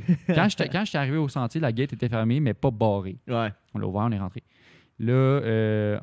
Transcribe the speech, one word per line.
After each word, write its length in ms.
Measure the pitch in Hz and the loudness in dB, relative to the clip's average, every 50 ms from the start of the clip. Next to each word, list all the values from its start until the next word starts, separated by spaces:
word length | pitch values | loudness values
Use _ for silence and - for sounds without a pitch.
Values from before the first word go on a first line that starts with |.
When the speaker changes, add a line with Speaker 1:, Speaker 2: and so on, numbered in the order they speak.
| - - 180 - - - | 0 0 0 0 0 0
Speaker 1:
Quand 200 | 180 156 175 214 | 2 2 2 2
j'étais, 200 | - - - - | 2 0 -2 -2
quand 160 | 135 175 214 | -2 -2 -2
j'étais 100 | 208 - 156 | -2 -2 -2
arrivé 180 | 139 131 139 160 | -2 0 0 0
au 100 | 156 135 | -2 -2
sentier, 320 | - 139 123 113 - 160 | -2 -4 -4 -4 -2 -2
la 100 | 165 127 113 | -2 0 0
gate 200 | 117 135 139 - | 0 -2 -4 -4
était 160 | 110 - 120 | -4 -2 -2
fermée, 300 | 113 113 110 113 123 143 | 0 0 2 2 2 2
mais 140 | 156 123 101 | 2 0 0
pas 160 | - - 147 | 0 0 -2
barrée. 480 | 123 104 113 110 101 101 92 95 92 - - - | 0 2 2 2 2 0 -2 -6 -10 -12 -8 -4
Speaker 2:
Ouais. 240 | 123 117 113 104 98 - _ _ - | -2 -2 -2 -2 -4 -8 _ _ -6
Speaker 1:
On 40 | 104 | -6
l'a 80 | 101 | -4
ouvert, 160 | 98 92 101 107 | -2 -2 -2 0
on 60 | 120 113 | 0 -2
est 60 | 98 | -2
rentré. 240 | 98 92 - - - _ _ _ _ - - - _ _ _ - | -4 -6 -8 -10 -16 _ _ _ _ -20 -20 -20 _ _ _ -4
Là, 140 | 113 113 123 | -2 2 2
euh, 840 | 131 131 131 139 143 - 113 113 110 110 107 107 107 104 104 104 - | 4 4 4 2 2 0 0 0 2 2 2 2 2 0 0 -2 -2